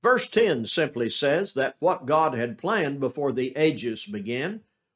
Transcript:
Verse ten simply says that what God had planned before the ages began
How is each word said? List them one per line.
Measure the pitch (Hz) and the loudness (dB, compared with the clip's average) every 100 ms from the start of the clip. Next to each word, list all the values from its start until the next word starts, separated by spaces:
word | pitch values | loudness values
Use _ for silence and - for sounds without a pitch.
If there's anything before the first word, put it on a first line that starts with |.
Verse | 240 247 - | 4 2 2
ten | - 220 131 110 | 2 4 2 0
simply | - 151 120 113 | 0 0 0 -2
says | - 143 156 202 | 0 2 2 0
that | 135 131 - | -2 -2 0
what | 156 156 127 | 0 0 2
God | 156 160 123 | 2 2 0
had | 120 110 | -4 -4
planned | 175 220 151 143 | -2 0 0 -2
before | 131 147 143 | -4 -2 -2
the | 120 127 139 | 0 -4 2
ages | 156 123 117 107 - | 2 2 -4 -6 -8
began | 104 101 123 160 220 _ _ _ | -8 -6 -4 -4 -8 _ _ _